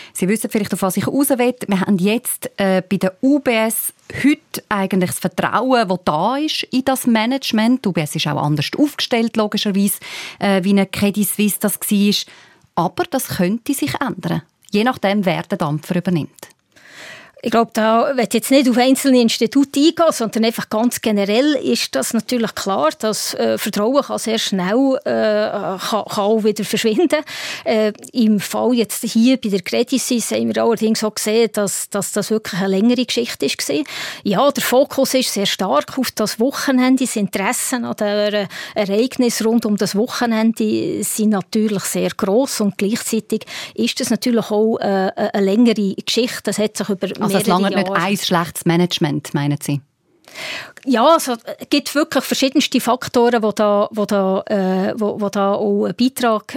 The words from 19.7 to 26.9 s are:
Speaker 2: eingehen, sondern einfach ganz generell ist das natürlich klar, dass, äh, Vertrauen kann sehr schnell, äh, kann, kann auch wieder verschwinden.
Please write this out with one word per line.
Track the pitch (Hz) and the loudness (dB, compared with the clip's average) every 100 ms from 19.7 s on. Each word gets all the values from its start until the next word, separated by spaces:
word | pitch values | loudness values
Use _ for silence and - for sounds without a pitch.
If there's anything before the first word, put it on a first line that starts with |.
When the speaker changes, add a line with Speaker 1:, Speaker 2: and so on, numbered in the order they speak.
| 277 | 4
Speaker 2:
eingehen, | 311 330 330 | 2 4 2
sondern | - 220 220 220 | 2 -2 0 0
einfach | - - | -2 -4
ganz | 214 240 - | 0 0 0
generell | 233 208 202 214 294 285 | 0 0 2 2 2 2
ist | 254 233 - | 0 -2 -2
das | 269 247 | -4 -2
natürlich | 226 - 247 220 | -2 -2 -2 -2
klar, | - 202 196 302 - | -4 -4 0 0 0
dass, | 220 202 - | -4 -4 -6
äh, | - 226 220 | -2 -2 0
Vertrauen | 226 196 214 277 | -2 -2 0 0
kann | - 214 | 0 -4
sehr | - 220 | -2 -2
schnell, | - 196 180 226 269 262 | -2 -2 0 2 2 0
äh, | - | -2
kann, | 226 220 208 214 208 190 185 | 0 0 0 0 -4 -6 -6
kann | - 214 - - | -4 -4 -4 -2
auch | 202 220 | 0 2
wieder | 214 214 | 2 -2
verschwinden. | 202 220 226 | -2 -2 0